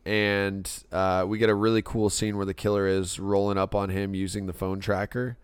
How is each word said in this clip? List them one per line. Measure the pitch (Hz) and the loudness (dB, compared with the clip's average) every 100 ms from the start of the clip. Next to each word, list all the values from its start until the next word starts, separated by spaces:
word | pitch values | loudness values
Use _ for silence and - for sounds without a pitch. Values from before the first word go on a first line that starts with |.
| 92 | -2
and, | 107 104 101 98 98 90 - - | 2 2 2 2 -2 -8 -12 -6
uh, | 92 95 92 92 | 0 2 2 0
we | 107 | 2
get | 110 | 2
a | |
really | 101 110 113 | 4 4 2
cool | - 113 104 | 0 0 0
scene | - 107 101 | 0 -2 0
where | 98 | -2
the | 92 | -2
killer | 104 101 98 | 0 2 2
is | 95 92 - | 2 -2 -4
rolling | 98 101 101 95 | 0 2 2 2
up | 98 101 | 0 -2
on | 98 | -2
him | 95 101 95 | -2 -2 -2
using | 95 104 95 | -4 -4 -6
the | |
phone | 87 95 95 | -6 -4 -2
tracker. | 98 98 104 123 127 123 | -2 -2 -2 -4 -6 -8